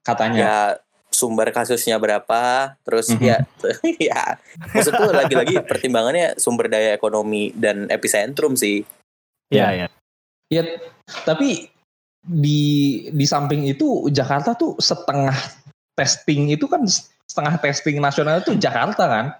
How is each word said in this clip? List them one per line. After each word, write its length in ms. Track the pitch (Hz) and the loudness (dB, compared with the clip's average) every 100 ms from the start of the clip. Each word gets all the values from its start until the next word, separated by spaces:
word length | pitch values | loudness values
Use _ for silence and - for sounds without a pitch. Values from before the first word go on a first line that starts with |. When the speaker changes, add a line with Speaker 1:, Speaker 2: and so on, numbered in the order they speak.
Speaker 1:
Katanya. 360 | - 117 110 117 | -2 0 0 2
Speaker 2:
Ya, 180 | 110 107 104 - _ _ _ | 2 2 2 -2 _ _ _
Sumbar 420 | - 123 110 113 | -2 -2 0 0
kasusnya 480 | 120 117 117 - 110 | 0 -2 -2 0 0
berapa, 760 | 107 104 - 117 123 127 135 139 | 0 -2 0 0 2 0 -2 -8
terus 280 | - 113 113 | -2 -2 0
Speaker 1:
Mhm. 120 | 113 | 2
Speaker 2:
ya, 140 | 127 117 139 _ 95 | 2 2 0 _ -4
<laughs> 400 | - 330 339 - | -2 -2 0 -2
ya. 120 | - - - - - - | 0 -4 -6 -12 -20 -4
Maksud 240 | 214 151 | 0 2
tuh 180 | - 208 | 2 4
lagi-lagi 460 | 170 156 135 147 127 | 4 2 2 2 0
pertimbangannya 760 | - 127 131 117 117 170 170 - | -2 -4 0 0 2 2 0 0
sumber 320 | - 120 113 | -2 0 0
daya 240 | 110 110 | 2 2
ekonomi 580 | 104 107 107 107 107 104 | 0 0 0 -2 -2 -4
dan 360 | - 107 101 101 | 0 0 0 -2
epicentrum 680 | 104 107 107 110 143 151 | -2 0 0 0 0 0
sih. 320 | 127 104 101 - - _ _ _ _ _ | 2 0 0 -4 -18 _ _ _ _ _
Speaker 3:
Iya, 180 | - 107 | 2 2
Speaker 1:
Ya. 20 | |
Speaker 3:
iya. 160 | 92 87 _ _ _ _ _ _ | 0 -6 _ _ _ _ _ _
Speaker 1:
Ya, 160 | 160 165 - - _ - - | -2 -2 -8 -14 _ -18 -6
tapi 480 | - 160 277 190 - _ _ _ _ _ | -2 0 0 -2 -8 _ _ _ _ _
di, 420 | - 165 147 151 147 147 143 120 - | -4 0 2 2 2 2 2 0 -4
di 180 | 151 143 | -2 0
samping 400 | 147 143 151 139 | 0 0 -2 -2
itu 400 | 139 311 220 147 | 0 0 0 0
Jakarta 460 | 139 131 139 143 | 0 0 0 -2
tuh 240 | 240 320 - | -2 -2 -2
setengah 560 | - 131 - 139 135 131 - - - _ _ | -2 -2 -2 0 0 -2 -6 -16 -20 _ _
testing 600 | - 139 - - 143 147 | -4 -2 -2 0 0 2
itu 160 | 151 277 | 0 0
kan, 160 | 339 214 - - _ | 0 0 -2 -6 _
setengah 320 | - - 147 165 | -8 -4 -2 0
testing 400 | 143 143 160 143 | 0 -2 -2 0
nasional 400 | 143 139 147 165 | 0 2 2 0
itu 160 | 254 | 0
Jakarta 540 | 214 151 123 151 214 180 | 0 2 0 -2 2 2
kan. 180 | 107 127 | 2 -2